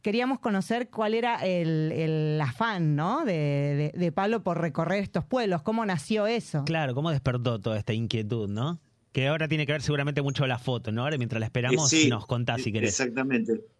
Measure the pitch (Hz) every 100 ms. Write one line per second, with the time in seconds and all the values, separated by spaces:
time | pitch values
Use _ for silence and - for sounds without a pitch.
0 | - 214 247 262 240 196 185 233 247 -
1 | 214 226 240 226 190 180 160 160 156 151
2 | 160 156 151 151 143 123 226 196 160 147
3 | 165 269 302 165 147 143 143 143 151 -
4 | 175 175 196 226 190 170 165 - 165 196
5 | 190 185 - 254 220 175 - 226 220 175
6 | - 214 208 233 - 156 143 160 143 123
7 | 160 143 135 123 123 117 113 107 104 110
8 | 113 113 107 117 101 104 135 170 _ _
9 | _ - 135 156 156 156 143 147 135 147
10 | 143 143 139 135 135 120 - 120 113 110
11 | 131 151 117 113 110 127 123 127 143 160
12 | 147 117 - 120 120 120 123 107 107 101
13 | 127 117 135 123 110 110 - _